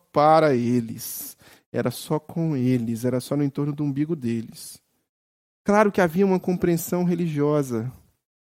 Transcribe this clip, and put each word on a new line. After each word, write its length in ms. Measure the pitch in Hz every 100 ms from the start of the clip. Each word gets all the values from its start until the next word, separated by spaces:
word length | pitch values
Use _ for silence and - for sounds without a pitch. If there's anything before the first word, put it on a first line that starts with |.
| _
para 420 | 151 151 160 156
eles. 840 | 127 120 123 113 113 - - - - - - _
Era 180 | 120 123
só 300 | - - 151
com 360 | - 165 165 143
eles. 480 | 123 127 113 113
Era 140 | 123 127
só 180 | - 143
no 60 |
entorno 300 | 143 139 143
do 100 | 147
umbigo 320 | 147 135 151
deles. 680 | 165 120 117 113 - - - _ _ _ _ _ _ _ _
Claro 260 | - 208 214
que 100 | 202
havia 260 | 175 165 196
uma 120 | 185
compreensão 640 | - 180 175 165 - 180
religiosa. 880 | 175 170 175 147 147 151 135 113 120 - _ _ _ _